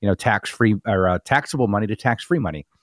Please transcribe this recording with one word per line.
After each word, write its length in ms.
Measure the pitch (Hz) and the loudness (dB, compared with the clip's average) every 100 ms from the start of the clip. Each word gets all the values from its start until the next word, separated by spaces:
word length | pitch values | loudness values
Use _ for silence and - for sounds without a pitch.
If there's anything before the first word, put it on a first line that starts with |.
you 80 | 101 | -2
know, 60 | |
tax-free 600 | 92 123 104 - - 113 104 110 | 0 2 0 -2 0 2 2 0
or, 220 | 98 92 | 2 2
uh, 100 | 90 | 0
taxable 440 | - 139 - 147 117 | 0 0 0 -2 0
money 180 | 101 107 | 0 -2
to 100 | 110 | -2
tax-free 420 | 127 113 - 175 | -2 -2 -2 -2
money, 280 | 95 76 - _ | -2 -6 -12 _